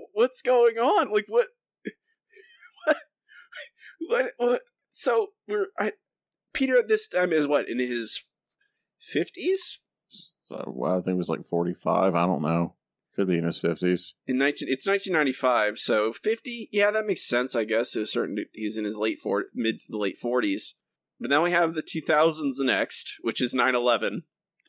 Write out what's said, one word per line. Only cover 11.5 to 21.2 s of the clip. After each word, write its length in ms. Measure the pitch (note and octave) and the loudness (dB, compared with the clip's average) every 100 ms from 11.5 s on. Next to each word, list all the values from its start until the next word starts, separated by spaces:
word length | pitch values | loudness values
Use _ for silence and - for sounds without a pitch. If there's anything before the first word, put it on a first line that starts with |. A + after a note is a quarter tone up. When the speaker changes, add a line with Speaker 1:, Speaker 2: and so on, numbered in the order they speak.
| E2+ F2 F2+ F2 F2 F#2+ E2+ | -2 -2 -2 -2 2 2 2
Speaker 2:
I 100 | F2+ | 0
don't 160 | D2+ | 0
know. 320 | D2+ E2+ E2+ - _ _ _ - | 0 0 -2 -6 _ _ _ -2
Could 120 | F#2+ | 0
be 100 | E2+ | 0
in 60 | |
his 160 | E2+ E2+ | 0 -2
fifties. 560 | E2+ D#2+ F2+ F2+ - - - | -2 0 0 0 -2 -8 -4
Speaker 1:
In 140 | B2+ | 0
nineteen, 300 | C#3 C#3+ - | 0 -2 -4
it's 180 | C3 - | -4 0
nineteen 260 | G3 G3 | -2 0
ninety-five, 640 | E3+ C#3+ C3 C3 A#2+ G#2+ - | 0 0 0 0 2 2 0
so 340 | - A2 G#2+ | 0 2 0
fifty, 560 | A#2 G#3+ A3+ - A#3+ - | -2 -2 -4 -6 -10 -6
yeah, 180 | G#3 G3+ | 0 2
that 160 | G#3+ G#3+ | 2 0
makes 220 | F3+ - | 0 2
sense, 260 | A#2+ B2+ A#2+ | 2 2 0
I 100 | A2 | 0
guess, 260 | A2+ B2 | 0 2
to 100 | A#2 | 0
a 60 | G#2 | -2
certain 260 | A#2+ F#2 G#2 | -2 -2 -4
de-, 80 | - | -8
he's 220 | A2 G#2+ A2 | -6 -6 -4
in 100 | G#2+ | -4
his 120 | G#2+ | -2
late 220 | A2 - | -2 -2
four-, 260 | G#2+ G2+ G2 | -2 -2 -2
mid 280 | - A2+ - | -2 -2 -2
to 40 | - | -6
the 100 | A2 | -4
late 180 | G2+ - | -2 -2
forties. 560 | B2 B2 G#2+ G2 - - _ _ _ | -2 0 0 -2 -4 -12 _ _ _
But 100 | - | -10